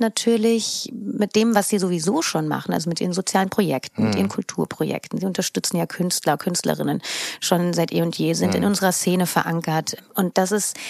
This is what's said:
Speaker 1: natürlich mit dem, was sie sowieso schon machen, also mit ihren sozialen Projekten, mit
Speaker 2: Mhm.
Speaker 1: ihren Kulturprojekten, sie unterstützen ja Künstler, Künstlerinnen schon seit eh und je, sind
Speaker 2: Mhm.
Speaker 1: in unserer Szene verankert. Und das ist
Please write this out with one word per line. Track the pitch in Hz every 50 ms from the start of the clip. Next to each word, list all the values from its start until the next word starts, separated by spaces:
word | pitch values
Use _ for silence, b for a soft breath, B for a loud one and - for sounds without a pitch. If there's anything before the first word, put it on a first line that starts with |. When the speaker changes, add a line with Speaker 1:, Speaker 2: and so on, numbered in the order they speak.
Speaker 1:
natürlich | 233 220 - - - 233 233 226 214 233 233 226 214 - - - - -
mit | - - 202 202 - - 208 190 -
dem, | 214 220 233 226
was | 208 190 -
sie | 214 202
sowieso | 180 185 180 165 151 180 226 311
schon | 330 - - 160 156 151
machen, | 151 - - - 175
also | 170 160 170
mit | 165 -
ihren | - 180
sozialen | 175 185 190 - - 190 190 190
Projekten, | - - 202 156 139 131 - - - -
mit | 214 220 208
Speaker 2:
Mhm. | 190
Speaker 1:
ihren | 190 -
Kulturprojekten, | - - - - - - - - - - 156 147 151 151 - - - 160
sie | 180
unterstützen | 190 175 - 185 - - 185 - - -
ja | 170 165
Künstler, | - - - 180 180 - - - 160 147 147
Künstlerinnen | - 190 180 - - 156 156 151 147 143 147 147 B B B B B B B B
schon | - - 190 175 175 175
seit | 170 170 165 -
eh | - 170
und | 170 170 - -
je, | 160 156 165
sind | 165 175 180
Speaker 2:
Mhm. | 185
Speaker 1:
in | - -
unserer | 202 202 185 196 185
Szene | 180 - - 185 180 180 180 170
verankert. | - 170 - 170 165 170 165 165 156 160 156 - - - - - -
Und | - 190 175 -
das | 190 185 185
ist | 208 208 - - B B B